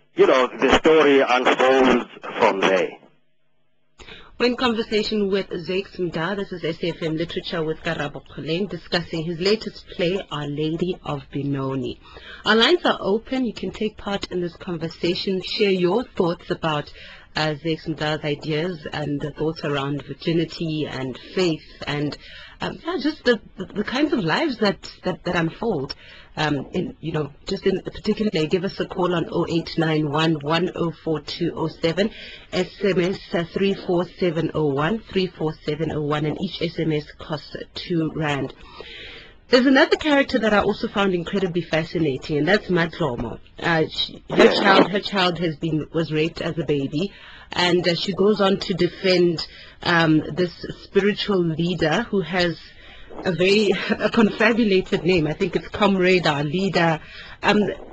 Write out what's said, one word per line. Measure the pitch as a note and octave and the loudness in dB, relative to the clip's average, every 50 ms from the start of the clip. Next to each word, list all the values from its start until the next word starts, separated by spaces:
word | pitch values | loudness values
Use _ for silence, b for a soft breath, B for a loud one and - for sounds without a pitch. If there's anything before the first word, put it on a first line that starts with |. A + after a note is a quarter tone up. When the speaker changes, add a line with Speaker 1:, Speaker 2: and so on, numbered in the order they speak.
| b b _ | b b _
Speaker 1:
you | - G3 | 4 6
know, | F3+ C#3+ C3 B2+ A#2 | 6 6 4 4 2
the | - A2 C#3 C3 B2+ - | 0 0 4 4 4 4
story | - D#3+ D#3 D#3+ D3 C#3+ C#3 C3+ | 6 6 6 8 8 8 6 6
unfolds | C3 A2 B2 B2+ B2+ - - - B2+ C3 C3 C3+ C3 B2+ B2 A#2+ G#2+ - - - - - - - | 6 4 2 2 4 2 2 4 4 4 6 6 6 6 4 2 0 -4 -12 -16 -14 -10 0 2
from | A#2+ G#2 G2 G2 | 2 4 4 2
there. | F#2+ F#2 F#2+ F#2 E2 - - - - _ _ _ _ _ _ _ _ _ _ _ _ _ _ _ _ _ _ B B B B B B B B | 2 2 4 2 0 -2 -6 -16 -20 _ _ _ _ _ _ _ _ _ _ _ _ _ _ _ _ _ _ B B B B B B B B
Speaker 2:
We're | - A#3 | 0 0
in | B3 A#3+ | 0 2
conversation | - C4+ A#3+ A3+ A3 A3 - A3+ G#3 G#3 - A3 G#3+ G3+ F#3+ | 2 0 0 0 -2 -4 -2 -2 -2 0 0 0 0 0 0
with | G3 G3 F#3 - | 0 -2 -2 -4
Zakes | - F3+ D#3+ D3+ F#3 F#3+ G3 - - | -8 -8 -6 -4 -4 -4 -4 -6 -6
Mda. | - F3+ E3 - E3+ D#3+ F3+ G#3 | -6 -6 -4 -4 -4 -4 -4 -4
This | G3 G3 - | -4 -6 -8
is | F#3 E3+ D#3+ | -8 -6 -6
S | D3+ E3 - | -6 -4 -4
A | - F3 | -4 -6
F | D#3 - | -4 -4
M | F3 D#3 D#3+ | -4 -4 -2
Literature | D#3 E3+ E3+ - F#3 F3+ - F#3 E3+ | -2 -4 -4 -6 -8 -6 -4 -4 -4
with | D#3 D#3 D#3+ - | -2 -4 -4 -4
Karabo | - E3+ D#3+ D#3 D3 C#3+ C#3 C#3 - - - | -4 -6 -4 -4 -6 -6 -8 -12 -16 -14 -14
Kholeng, | - C3+ D3 D#3+ F3 G#3 F3 | -10 -6 -4 -2 -2 -2 -4
discussing | F3 E3 - - - F3 E3 - - E3 D#3 | -6 -12 -6 -4 -4 -4 -4 -4 -6 -6 -4
his | F3 F3 D3+ | -4 -6 -2
latest | F#3 G3 G#3+ A3 - A3 - - - - - | 2 2 0 0 -2 -10 -12 -14 -18 -14 -4
play, | - F3+ E3+ F#3+ G3 F3+ - | -2 -2 0 -2 -4 -6 -8
Our | D3+ D3 D3 C#3+ | -8 -8 -6 -6
Lady | D3 C#3+ D#3 D#3 E3 E3 F3+ F3+ F#3 - - | -4 -2 -2 -2 -2 -2 -2 -2 -4 -6 -6
of | - D3 C#3 C3+ - | -8 -8 -8 -8 -8
Benoni. | - C#3+ C#3 C#3+ C#3 C3+ C3+ C3+ C3+ C3+ B2 A#2+ - - B B B B B B B B B | -6 -4 -2 -2 -2 -2 -2 -2 -4 -4 -4 -6 -8 -10 B B B B B B B B B
Our | G3 G#3+ | 4 4
lines | A3+ A3+ C#4 F4+ E4+ - | 6 6 6 4 4 4
are | C4+ G3+ - | 0 0 0
open. | - F#3+ G3 A3+ - - C4 C4 B3+ | 0 0 0 0 -2 -4 -4 -2 -2
You | A3 | -4
can | - - - F#3 | -4 -6 -8 -8
take | F3+ - G#3+ G#3+ - | -6 -4 -6 -6 -6
part | - - G#3 G3+ G3 - - | -6 -6 -6 -6 -6 -6 -6
in | F#3 F3+ | -4 -4
this | F3 E3+ - | -4 -4 -8
conversation, | - - F#3 F3 D#3 E3 D#3+ - - - E3+ F#3 - - G3+ F#3+ F#3 | -10 -8 -8 -6 -6 -6 -8 -6 -2 -2 -2 -2 0 -2 -2 -2 -2
share | F3+ - - - F3 G3 | -4 -6 -2 0 2 2
your | F#3+ F#3 F3 F3 F#3+ B3 | 2 2 2 2 2 0
thoughts | B3+ - - - F#3+ E3+ F3 - - - | -2 -4 -2 0 0 0 0 -4 -6 -8
about, | E3+ - - D#3+ D3+ D3 D3 - B B B B B B B B - | -6 -4 -2 -2 -2 -2 -4 -8 B B B B B B B B -4
uh, | - D#3 D#3 D#3 C#3 D3+ | -2 -2 -2 -2 -4 -2
Zakes | E3 D#3+ D#3 - | -4 -4 -4 -4
Mda's | E3+ D#3 C#3+ D#3 D3+ D#3 D3+ D#3 | -8 -4 -2 -2 -2 -2 -2 -2
ideas | D3+ D3 C#3+ - D3 D#3 D3+ E3+ F#3+ F3+ D#3 D3+ - | -4 -4 -4 -4 -4 -2 -2 -2 -4 -6 -8 -10 -8
and | - D3 D3 D3 C#3+ C#3 | -8 -6 -4 -4 -4 -4
the | D3+ D3 | -6 -8
thoughts | C#3+ - D3+ D#3+ D#3+ - | -6 -4 -4 -4 -4 -4
around | - D3+ D3 C#3+ C#3 C#3+ D3 C#3 C3 | -4 -4 -2 -2 -2 -4 -4 -6 -6
virginity | - C#3 - - E3+ E3 E3 D#3+ D#3 - - F3 D#3+ D#3 D3+ C#3+ - | -10 -14 -6 -4 0 0 0 0 -2 -4 -6 -6 -4 -2 -4 -4 -6
and | - C3 C3 C3 A#2+ | -6 -6 -8 -8 -8
faith | - - - - F#3+ F#3 E3+ D#3 D3 - - - - - | -10 -14 -6 -2 0 0 0 0 -2 -6 -18 -18 -12 -8
and, | - C#3+ D3 D3+ C#3+ - B B B B B B B B B | -6 -4 -2 -2 -4 -4 B B B B B B B B B
um, | - F3+ - - - | -8 -8 -8 -8 -6
yeah, | E4 F#4 D4+ | -6 -4 -2
just | A3+ D4+ D4+ - - | -2 -2 -4 0 2
the, | B3 A#3+ - - - - | 2 2 2 -2 -12 -12
the, | - F#3+ | -12 -12
the | E3+ - F#3+ G#3 | -8 -6 -6 -6
kinds | - A#3 C4 D#4 D4 | -4 0 -2 0 0
of | E4+ B3 | 0 0
lives | F3 D#3 D#3 A3+ D#4+ D#4 A#3 - | 0 0 0 0 0 -2 -2 0
that, | G#3+ G3 F3+ - - - - - - | 0 0 0 -2 -10 -18 -20 -6 -6
that, | F#3 E3+ - - | -6 -6 -4 -4
that | E3+ F3+ | -2 0
unfold. | F3 D#3+ E3 - - G#3+ A#3 F#3+ C#3+ C3 - - B B B B B B B B | 0 0 -2 -2 -2 -2 -2 -2 -2 -4 -6 -10 B B B B B B B B
Um, | D#3 D3+ D3+ D3 C3+ - - | -2 -2 0 0 -2 -4 -4
in, | - F3+ E3+ - - - | -4 -4 -4 -4 -8 -8
you | - D#3+ | -8 -4
know, | E3 D#3 D3+ C#3 - - - | -4 -4 -4 -6 -10 -14 -8
just | - G3 F3+ - | -6 -6 0 0
in | F#3+ F#3 F3 | 0 0 0
particular, | - - - - - G#3+ G3+ - G#3+ G#3+ - D#3+ D#3 | -6 -10 -12 -6 -4 -2 -2 0 -2 -2 0 0 0
give | D3 G3 F#3 F3 | 0 0 -2 -2
us | G3 - - | -4 -4 -6
a | F3+ | -8
call | F3 - F#3 F3 F3 F3+ | -6 -2 -2 0 0 0
on | E3 - - | 0 -2 -2
oh | - F3 E3 - | -2 -2 -2 0
eight | E3 E3+ E3 - - D#3+ | 0 -2 -2 -2 -2 -2
nine | D#3+ D#3+ D#3 D#3 D3+ D3 | 0 2 2 0 0 0
one | C3+ D#3 D#3+ E3+ D#3+ D3 | 0 0 2 2 0 0
one | C#3 D3 D#3+ E3+ F3+ F3 - | 0 -2 0 0 0 -2 -2
oh | - E3+ E3 D#3+ - - | -2 -4 -4 -4 -6 -4
four | E3 D#3 D3+ | -4 -4 -4
two | - - - - E3+ D#3 - | -4 -10 -6 -4 -4 -4 -2
oh | - D#3+ D#3 | -2 -4 -4
seven, | - - - E3 D#3+ F3+ G3+ A3 B B B B B B B B | -4 -2 -2 -2 0 0 -2 -2 B B B B B B B B
S | - F3+ F3+ F3 - - | -2 -2 -2 -2 -4 -2
M | - G3 F3+ F#3+ | 0 2 2 2
S, | E3+ F#3 G3 E3 - - | 2 0 -2 -4 -6 -4
uh, | - E3+ E3+ | -2 -2 -2
three | - - G3 G3 G3 | -2 -2 0 0 0
four | F#3+ - - - F3+ E3+ F3+ F3 - - | 0 -2 -2 0 0 0 0 -2 -4 -2
seven | F#3+ F3 D3+ E3 E3 E3 | -2 0 0 0 -2 -2
oh | - D#3 D#3 | 0 0 0
one, | D3 C3+ C#3 D3+ E3+ A3+ A3 | 0 0 0 0 0 -2 -4
three | - - - F#3+ F#3 F3 | -6 -4 -2 -2 -2 -2
four | - - E3 D#3 D#3 - - | -4 -4 -4 -4 -4 -4 -6
seven | D#3 D3+ D3 D#3+ D3+ | -6 -4 -2 -4 -4
oh | D3+ D3+ | -2 -4
one, | D3+ C#3+ D3+ D3+ D3+ | -2 -2 -2 0 0
and | D3+ - - | -2 -2 -4
each | F#3+ E3+ - - | -6 -6 -4 -4
S | F3 F3 - - | -4 -4 -2 -2
M | D#3+ D#3 | -2 0
S | D3+ D3 D3 - - - | 0 -2 -4 -6 -16 -18
costs | - - D#3+ D3 - - - - - - - | -10 -8 -8 -8 -8 -12 -14 -14 -14 -12 -14
two | - - - F3+ E3 D#3+ D3+ C#3 | -14 -6 -2 -2 0 0 -2 -2
rand. | D3 D#3+ D3 C#3+ C3+ C3+ - - B B B B B B B B B B B B B B B B B _ - | -2 -2 -2 -2 -2 -4 -6 -8 B B B B B B B B B B B B B B B B B _ 4
There's | A#3+ B3+ A#3+ | 4 6 6
another | C#4 C4 C4+ D#4+ E4+ G4+ | 6 6 6 6 4 4
character | - - D#4 C#4+ C#4 C#4 - - B3 | 0 2 2 4 4 2 2 0 0
that | A3 G#3+ | 2 4
I | G#3 G3+ | 4 4
also | F#3 G3+ G#3+ - - A3 | 2 2 0 -2 -4 -4
found | - G#3 G3+ G3+ F3+ | 0 0 2 2 2
incredibly | F3 E3 - G3 G3 F#3+ F3+ E3 F3 | 0 -2 -2 -2 0 0 0 0 -4
fascinating, | E3 - - D#3 E3 - - E3+ D#3+ D3 C3 C#3 - - D#3 D3 | -2 0 -2 -2 -2 -2 -2 0 0 0 0 -2 -4 -2 0 0
and | D#3 E3+ | 2 2
that's | G3+ G#3+ - | 2 2 2
Madlomo. | - F3+ E3+ E3+ E3+ - - E3+ C3+ A#2+ A#2 A#2+ A2 - - - - - - | 0 0 0 0 -2 -2 -2 -2 -2 -2 -4 -6 -8 -8 -10 -14 -20 -14 -6
Uh, | - E3 E3 D#3+ D#3 - | -2 0 2 2 0 -2
she, | - - - - - - - - | -2 -6 -6 -6 -6 -16 -10 -2
her | - - G#3+ | 4 6 6
Speaker 1:
Yes. | A3 F3+ - | 6 6 4
Speaker 2:
child, | G3+ G3 F#3+ F#3+ E3+ - | 4 6 6 6 6 4
her | G3 G3+ | 2 -4
child | F#3+ - G3+ G3 F3+ F3+ E3+ D#3 | -4 -2 -2 0 0 0 0 0
has | F3+ E3 D#3 | -2 -4 -2
been, | - - E3 D3+ D#3 C#3 - - | -2 -2 -2 -2 -2 -2 -2 -2
was | D#3+ E3+ C3+ | -2 -2 0
raped | D#3 D3+ D#3 E3 D#3+ - | 0 0 0 -2 -2 -4
as | - E3+ D#3 D#3+ | -6 -4 -4 -4
a | D3 | -2
baby, | C#3 D3 C#3+ C#3 - - D3 F#3+ G3 B B B B B B B B | 0 0 0 0 -2 -2 -4 -4 -4 B B B B B B B B
and, | - - F3+ F3 F3 F3+ E3+ | -2 0 2 4 4 4 2
uh, | F3+ E3+ | 2 0
she | E3 - G#3 | 0 -2 -4
goes | F3 E3 F#3+ G#3 G#3+ F#3+ | 0 2 4 4 4 4
on | G3 F#3+ G3 - | 4 2 2 0
to | - - F#3+ | 0 -4 0
defend, | E3 F3 E3+ - - - F#3 F3+ F3+ F3+ F3 E3 D3+ - B B B B B B B - | 0 0 0 0 0 2 2 4 6 4 4 2 -2 -6 B B B B B B B 0
um, | - F3 E3 E3 D#3+ D#3 D#3 D3+ - | 2 4 6 6 6 4 4 2 0
this | D3 D#3+ F3+ E3+ - - - - - - | -2 -2 -2 -2 -2 -10 -12 -12 -12 -14
spiritual | - - - G3 F#3+ G#3 G3+ - - G3+ G3+ F#3 F3 | -16 0 0 2 2 2 0 0 -2 0 0 2 2
leader | E3 D#3+ D3 E3+ F3 F#3 D#3 E3+ D3+ D#3 G#3 A#3+ - | 0 0 0 0 -2 0 0 0 2 2 0 0 0
who | G#3 G3 | -2 -2
has | E3+ D3+ F3+ F3+ F3 F3 D#3 - - - B B B B B B B B - - - | -2 0 0 0 0 0 -2 -6 -12 -20 B B B B B B B B -14 -4 -4
a | F#3+ | -2
very, | E3+ D#3 F3+ F#3+ G3 G#3+ G#3+ F#3+ | 0 2 4 4 6 6 4 4
<laughs> | F3+ - - - | 2 0 0 -2
a | G#3+ - A3 G#3 | -2 0 0 2
confabulated | - A3+ A3 G3+ - - A3 A3 A#3+ G#3 A#3+ G#3 F#3+ F#3 F#3 - G3+ F3+ D#3 | 4 4 4 4 4 2 2 4 4 4 4 4 4 2 2 0 -2 0 2
name. | E3+ F#3 F3 D3+ D3+ | 2 2 4 2 0
I | D3+ | 0
think | - G3 F3+ - | -2 -2 -2 -2
it's | F3 - - | -4 -6 -6
Comrade, | - - G#3 G3 G3 F#3 F3+ F3+ F#3 F3+ E3 | -2 0 2 2 4 4 4 4 4 4 4
Our | E3+ D3 C#3 | 2 0 0
Leader. | D3 D3+ C#3+ F#3 G3 F#3+ - F#3 E3 E3 D#3 D#3+ B B B B B B B B - | -2 -2 -2 0 -2 0 2 2 4 2 2 0 B B B B B B B B 0
Um, | G3+ G3+ G#3 G3+ - D3+ - - - | 2 4 4 2 0 -2 -8 -12 -16